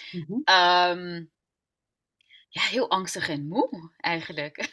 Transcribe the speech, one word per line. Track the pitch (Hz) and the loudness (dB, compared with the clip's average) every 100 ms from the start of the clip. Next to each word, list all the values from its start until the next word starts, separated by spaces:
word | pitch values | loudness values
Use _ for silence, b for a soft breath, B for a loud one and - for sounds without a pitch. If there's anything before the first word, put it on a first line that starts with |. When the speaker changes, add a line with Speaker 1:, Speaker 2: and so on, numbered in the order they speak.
| B | B
Speaker 1:
Mhm. | 180 151 226 | -10 -6 -2
Speaker 2:
Ehm, | 302 185 175 180 180 175 175 170 165 _ _ _ _ _ _ _ _ _ _ b b | 4 6 8 6 4 0 -6 -10 -12 _ _ _ _ _ _ _ _ _ _ b b
ja, | - | -4
heel | - 233 - | -2 -2 0
angstig | 185 180 185 165 | 0 -2 -6 -4
en | 147 147 | -4 -4
moe | 190 523 185 165 _ | 0 0 -2 -14 _
eigenlijk. | 170 165 156 156 147 - - | -4 -4 -6 -8 -8 -8 0